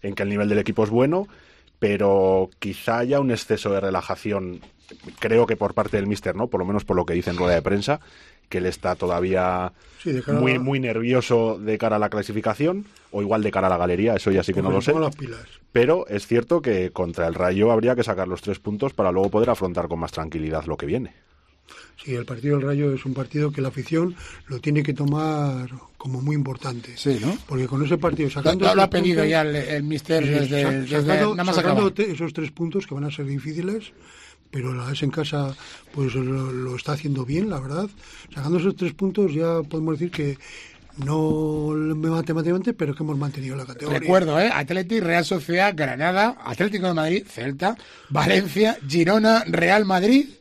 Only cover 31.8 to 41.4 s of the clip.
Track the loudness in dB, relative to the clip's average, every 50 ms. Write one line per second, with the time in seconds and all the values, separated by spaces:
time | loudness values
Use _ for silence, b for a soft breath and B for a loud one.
31.8 | 4 2 2 0 -2 -2 -2 -4 -4 -6 -4 -6 -6 -6 -6 -6 -6 -4 -4 -4
32.8 | -6 -6 -8 -6 -6 -6 -6 -6 -6 -6 -6 -6 -6 -6 -6 -6 -4 -4 -4 -6
33.8 | -8 -12 -20 B B B B B B B B B _ _ -8 -6 -6 -4 -6 -6
34.8 | -6 -6 -4 -2 -2 -2 -2 -2 -4 -2 -2 -2 -4 -4 -6 B B B B B
35.8 | B B -4 -2 -2 -2 0 -2 -2 -2 -2 -4 -4 -6 -6 -6 -6 -6 -8 -6
36.8 | -6 -6 -6 -4 -4 -4 -4 -4 -4 -2 -2 -2 0 -2 -4 -6 -6 -6 -4 -4
37.8 | -6 -6 -8 B B B B B B B -12 -8 -4 0 0 2 2 0 0 0
38.8 | -4 -4 -2 -2 -2 -2 2 2 2 2 2 0 0 0 0 0 -2 -4 -4 -4
39.8 | -2 -2 -2 -2 -4 -6 -4 -4 -4 -4 -4 -6 B B B B B B B B
40.8 | B -20 -12 -8 -4 -2 0 0 2 2 0 0